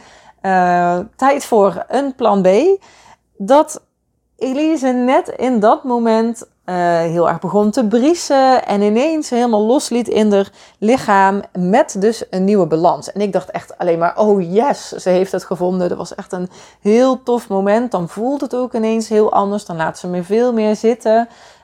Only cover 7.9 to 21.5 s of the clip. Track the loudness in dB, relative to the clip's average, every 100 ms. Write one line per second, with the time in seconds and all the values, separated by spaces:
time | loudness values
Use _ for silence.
7.9 | 2 2 0 0 2 4 2 0 0 2
8.9 | 2 0 -2 -2 -2 0 0 2 0 0
9.9 | -4 -2 0 2 2 0 -8 -20 _ 0
10.9 | 0 2 4 4 2 -6 -4 0 2 0
11.9 | 0 -2 -2 -6 -2 2 2 2 2 2
12.9 | 0 -6 -6 -4 -4 -4 -10 -12 -6 -2
13.9 | 0 0 0 2 2 0 0 0 -2 -8
14.9 | -6 0 0 0 -4 -6 -4 -2 -2 -4
15.9 | -4 -10 -14 -12 -10 -10 -12 -20 _ 0
16.9 | 2 2 0 -2 -4 -2 -2 0 0 0
17.9 | -4 -6 -4 -4 -4 -4 -6 -4 -4 -2
18.9 | -2 0 0 2 2 0 -4 -8 -6 -6
19.9 | -6 -6 -6 -2 0 0 0 -2 0 0
20.9 | 0 0 0 0 -8 -20